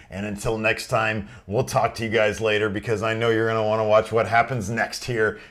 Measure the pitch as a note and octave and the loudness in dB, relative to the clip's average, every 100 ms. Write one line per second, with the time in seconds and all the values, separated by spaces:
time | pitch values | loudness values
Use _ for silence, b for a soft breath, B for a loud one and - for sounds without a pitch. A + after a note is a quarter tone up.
0 | b F#2+ G#2 G2+ A#2+ A2 A2 A2 - A#2 | b -10 -8 -4 -4 0 0 -2 -2 0
1 | A2 A2 G2 b - A2+ B2+ B2 A2+ - | 0 -2 -6 b -4 -4 0 0 0 -2
2 | A2+ A2 G#2+ G2+ A2 G#2 G#2+ G2+ A#2+ G#2 | 0 2 2 2 0 2 0 -2 -2 -2
3 | A2+ A2 A#2 A2 A2+ A2+ G#2+ A2 G#2+ G#2+ | 0 0 2 2 2 2 0 2 4 4
4 | A2 A2+ G2 A#2 A#2 B2+ F#2+ A2+ G2 - | 4 0 2 2 2 -2 -4 -4 -4 -6
5 | - A#2 G#2+ - b | -6 0 -2 -2 b